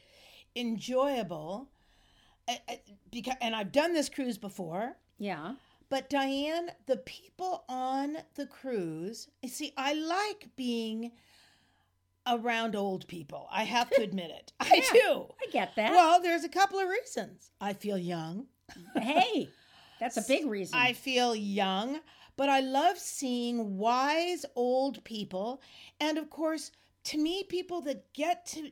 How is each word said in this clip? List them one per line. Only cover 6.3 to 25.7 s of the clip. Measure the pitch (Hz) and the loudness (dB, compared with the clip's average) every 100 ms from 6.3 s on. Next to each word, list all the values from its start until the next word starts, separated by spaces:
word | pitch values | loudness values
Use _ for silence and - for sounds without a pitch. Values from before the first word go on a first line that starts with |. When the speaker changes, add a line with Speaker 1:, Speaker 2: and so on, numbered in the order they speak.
| 269 294 330 349 - - | -2 -2 -4 -6 -10 -4
Speaker 1:
the | 247 | -4
people | 254 - - - 370 359 - | -4 -18 -20 -8 -6 -6 -6
on | 254 254 269 277 311 - - | -6 -2 -2 -2 -6 -12 -10
the | 277 | -10
cruise, | - 269 233 170 160 180 226 - _ | -10 -6 -4 -4 -6 -8 -10 -16 _
you | 254 | -12
see, | - 294 - | -8 -8 -4
I | 269 | -2
like | 302 320 359 415 415 - - | -2 -2 -2 -2 -6 -14 -8
being | 247 233 226 220 233 233 _ _ _ _ _ _ _ _ _ _ - | -4 -2 -4 -6 -8 -14 _ _ _ _ _ _ _ _ _ _ -2
around | 240 233 226 226 208 | 0 0 0 0 0
old | 202 190 - | -2 -4 -6
people. | 175 147 151 139 | -12 -12 -12 -6
I | 190 | -4
have | 208 233 240 | 0 2 4
to | 539 | 4
admit | 208 190 170 | 2 -4 -6
it. | - - _ | -12 -18 _
<laughs> | |
I | - 762 508 | 6 8 10
Speaker 2:
Yeah, | 440 | 8
Speaker 1:
do. | 415 - - - | 8 4 -2 -10
Speaker 2:
I | 480 | -4
get | 269 190 - | -2 -2 0
that. | 214 | 6
Speaker 1:
Well, | 349 320 349 | 8 10 8
there's | 349 330 | 6 0
a | 294 | 0
couple | 339 392 381 | 2 2 2
of | 381 | 0
reasons. | 392 - - 196 185 - _ | -2 -4 -8 -8 -12 -20 _
I | 202 | -6
feel | 196 208 196 | -4 -4 -2
young. | 175 170 160 185 269 _ - - 170 740 | -2 -4 -4 -8 -10 _ -20 -20 -6 -4
Speaker 2:
Hey, | 233 311 453 392 190 - _ - - - | 2 4 4 2 -2 -10 _ -20 -20 -8
that's | 240 233 | -4 -4
a | 220 | 2
big | 269 302 | 2 2
reason. | 208 180 247 | -4 -2 2
Speaker 1:
I | 247 | 2
feel | 247 - 247 247 220 | 2 -2 2 2 0
young, | 202 196 190 190 233 302 - - - - | -2 0 0 0 -2 -6 -8 -20 -20 -2
but | 277 | 2
I | 269 | 4
love | 262 269 330 370 | 2 4 4 2
seeing | - - 262 247 240 240 214 190 | -6 -6 -2 -2 -2 -2 -4 -2
wise | 214 247 269 311 349 349 - - | 0 2 2 2 0 -2 -6 -2
old | 247 254 269 - | 2 2 0 -2
people. | - 220 190 185 214 269 - | -10 -8 -6 -4 -6 -8 -14